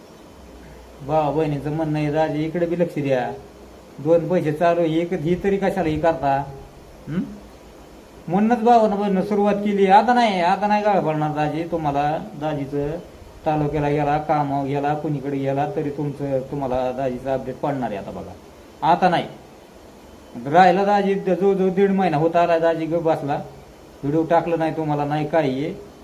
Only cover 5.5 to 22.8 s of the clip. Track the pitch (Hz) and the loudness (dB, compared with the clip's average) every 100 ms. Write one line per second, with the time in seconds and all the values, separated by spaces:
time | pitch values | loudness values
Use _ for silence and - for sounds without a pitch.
5.5 | 196 190 190 160 151 165 156 143 135 143 | 0 0 0 -2 0 0 0 0 0 -2
6.5 | - - - - - - 160 - - - | -12 -18 -20 -20 -18 -8 -6 -6 -10 -18
7.5 | - - - - - - - - 185 220 | -20 -20 -20 -20 -20 -20 -16 -4 0 2
8.5 | 240 226 240 214 196 208 185 - 202 208 | 2 6 6 4 2 0 0 0 0 2
9.5 | 202 208 196 190 202 226 240 233 185 170 | 0 0 2 6 6 6 4 2 2 0
10.5 | 190 208 208 208 190 156 156 151 147 151 | 0 0 2 2 2 0 0 -2 -2 -2
11.5 | 151 170 170 151 143 147 165 196 147 151 | -4 -4 -4 -2 0 -2 -2 -8 -8 -6
12.5 | 143 139 143 143 170 - - - - 160 | -6 -4 -4 -4 -6 -10 -20 -20 -8 -2
13.5 | 151 147 151 143 147 143 151 151 151 139 | 0 0 0 0 0 0 0 0 0 0
14.5 | 139 135 143 143 151 160 143 139 139 135 | -2 -2 -2 -2 -2 -4 -4 -4 -4 -2
15.5 | 139 143 160 147 143 147 135 143 135 - | -2 -2 -4 -4 -4 -6 -4 -4 -4 -4
16.5 | 147 131 127 127 123 135 123 135 131 120 | -6 -4 -2 -2 -4 -4 -4 -4 -4 -4
17.5 | 127 151 135 117 98 101 92 90 - - | -6 -4 -4 -4 -6 -8 -12 -12 -16 -20
18.5 | - - - 147 175 185 160 117 - - | -20 -20 -2 2 4 4 2 -2 -12 -20
19.5 | - - - - - - - - 123 127 | -20 -20 -20 -20 -20 -20 -20 -18 -12 2
20.5 | 165 185 180 202 202 190 190 190 170 196 | 6 6 6 2 2 2 0 0 2 2
21.5 | 185 190 185 196 196 185 147 165 170 170 | 2 2 2 2 4 2 2 2 4 4
22.5 | 165 165 160 | 4 2 0